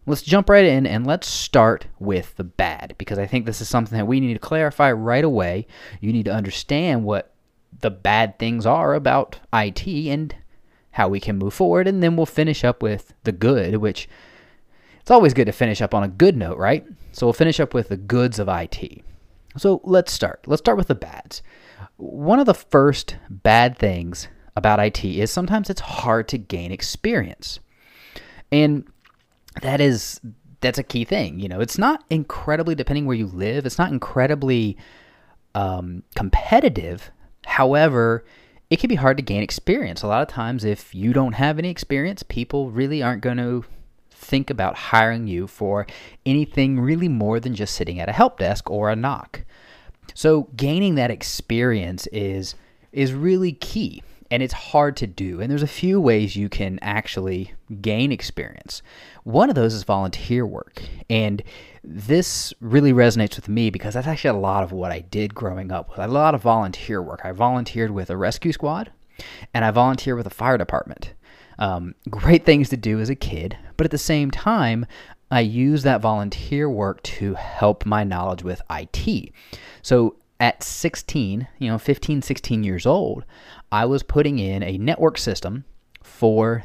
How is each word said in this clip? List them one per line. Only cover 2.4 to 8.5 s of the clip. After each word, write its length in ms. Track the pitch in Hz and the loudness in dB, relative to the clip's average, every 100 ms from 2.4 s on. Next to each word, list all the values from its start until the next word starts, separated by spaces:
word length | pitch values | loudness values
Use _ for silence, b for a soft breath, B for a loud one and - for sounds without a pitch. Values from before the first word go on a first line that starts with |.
| 90 | -8
bad, 500 | - 90 76 87 - | -4 -2 -4 -12 -12
because 220 | - 101 | -8 -6
I 60 | 101 | -4
think 200 | 127 113 | -4 -4
this 140 | 110 | -8
is 80 | 110 | -2
something 300 | 123 107 110 | -2 0 -2
that 100 | 104 | 0
we 140 | 131 | 0
need 140 | 127 110 | 0 -2
to 40 | |
clarify 500 | - 156 151 - 139 | -2 0 0 2 2
right 340 | 110 113 127 156 | 2 0 2 2
away. 420 | 117 87 92 - B B B | 2 0 -4 -8 B B B
You 140 | 101 | -2
need 120 | 117 101 | 0 0
to 80 | |
understand 720 | 110 98 - - 143 175 123 | -2 -4 -6 -4 0 0 0
what 300 | 104 101 - _ _ _ _ - | 0 -2 -4 _ _ _ _ -4
the 100 | 110 | -4
bad 480 | 95 101 107 98 - | -2 0 2 2 -2
things 260 | 113 | -4